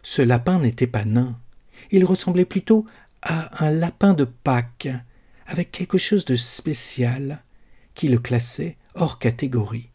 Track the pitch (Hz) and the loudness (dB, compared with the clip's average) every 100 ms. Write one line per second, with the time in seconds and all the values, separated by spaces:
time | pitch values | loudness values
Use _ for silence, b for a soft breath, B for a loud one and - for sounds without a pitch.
0 | - - 123 123 120 185 131 - 127 110 | -4 2 4 4 2 2 2 0 -2 0
1 | 107 117 127 120 - - B B B 196 | 0 0 0 -6 -16 -20 B B B 2
2 | 180 185 - 180 180 190 - 220 220 B | 4 2 0 0 0 -2 2 2 0 B
3 | B _ - 160 160 - 151 160 170 - | B _ -6 -4 -6 -2 0 0 -2 2
4 | 202 165 127 - 143 127 120 - 143 123 | 4 4 0 -2 0 0 -2 -10 -8 -8
5 | 120 b b b - 165 175 - 180 185 | -12 b b b -8 -6 -6 -6 -2 0
6 | - 208 160 123 120 - 165 147 - - | 2 0 2 -2 0 -4 -4 -4 -4 -2
7 | 120 127 139 151 _ _ - - _ - | -2 -2 -8 -10 _ _ -20 -20 _ -4
8 | 151 120 - 120 120 - 170 - _ - | 0 0 2 -2 -2 -4 -8 -10 _ -4
9 | 160 - 135 120 139 123 101 113 120 | -4 0 -2 -2 -2 -2 -4 -8 -12